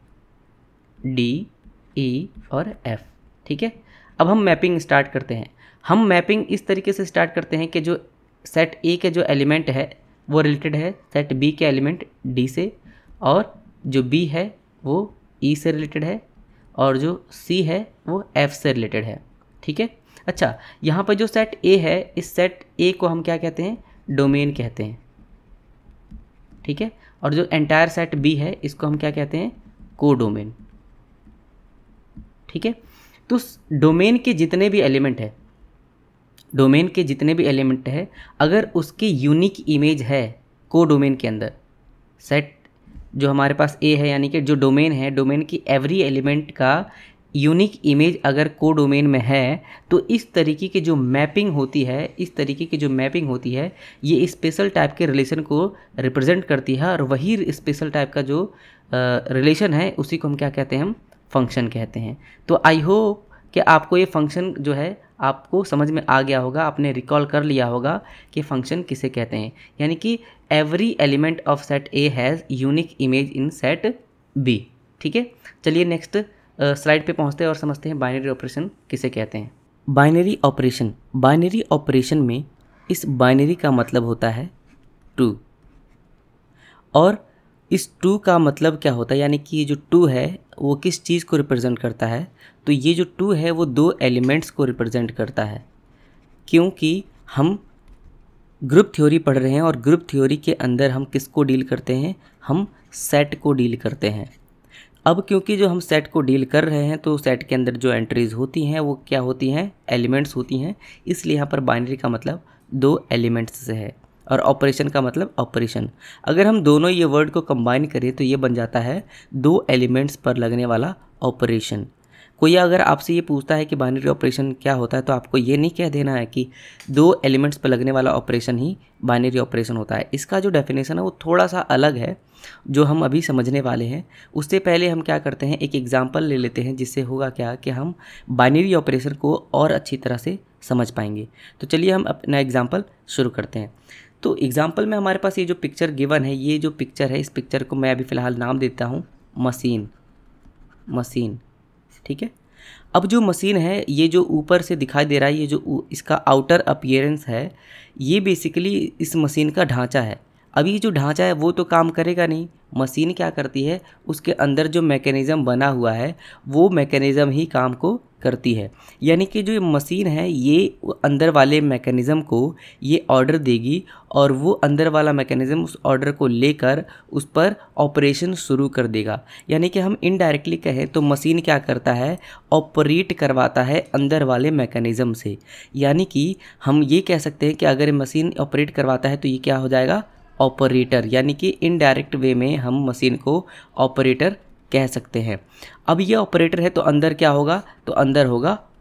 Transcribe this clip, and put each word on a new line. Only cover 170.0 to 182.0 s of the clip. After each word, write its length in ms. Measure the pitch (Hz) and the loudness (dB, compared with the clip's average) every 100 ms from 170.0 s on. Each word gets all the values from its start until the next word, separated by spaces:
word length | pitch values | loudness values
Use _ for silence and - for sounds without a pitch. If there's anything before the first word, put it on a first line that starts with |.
| 190 | -2
है 240 | 151 180 | -2 -2
ये 360 | 147 127 156 202 - - - | 0 4 4 2 -2 -10 -2
अंदर 260 | 143 143 165 | 0 2 4
वाले 300 | 151 135 151 | 4 4 4
मैकेनिज़्म 600 | 147 127 - 123 123 156 | 2 -2 -2 -2 0 -2
को 340 | 147 117 143 - - - | 0 0 0 -4 -20 -12
ये 220 | 135 165 - | -2 -2 2
ऑर्डर 280 | 131 131 160 | 2 4 0
देगी 440 | 135 117 120 170 - - - | 2 0 0 -4 -4 -20 -4
और 200 | 143 139 | 2 4
वो 200 | 131 156 - | 4 0 2
अंदर 240 | 147 147 156 | 2 2 2
वाला 240 | 151 151 | 2 2
मैकेनिज़्म 520 | 143 135 131 131 156 | 0 0 -2 0 -2
उस 120 | 165 - | -4 -4
ऑर्डर 280 | 135 131 139 | 0 0 0
को 140 | 143 135 | 0 0
लेकर 580 | 117 139 151 131 147 - - - | 2 2 2 0 0 -4 -18 -8
उस 120 | 143 | -8
पर 300 | 143 147 185 208 - - | -2 2 2 0 -12 -2
ऑपरेशन 560 | 147 147 143 139 175 | 0 4 2 2 -4
शुरू 340 | 175 - 135 139 | -6 -2 0 0
कर 180 | 135 117 | 0 -2
देगा। 340 | 110 104 107 - - - | -2 -4 -6 -10 -20 -4
यानी 180 | 156 175 | 0 0
कि 100 | 190 | 0
हम 180 | 185 208 | -2 0
इनडायरेक्टली 540 | 175 190 170 147 170 165 | 0 2 2 0 -2 -4
कहें 300 | 165 131 151 | -2 -2 -2
तो 140 | 160 | 0
मशीन 380 | 147 143 151 170 | 2 2 2 0
क्या 180 | 165 147 | 2 -2
करता 340 | - 123 - | 0 -2 0
है, 260 | 123 | -2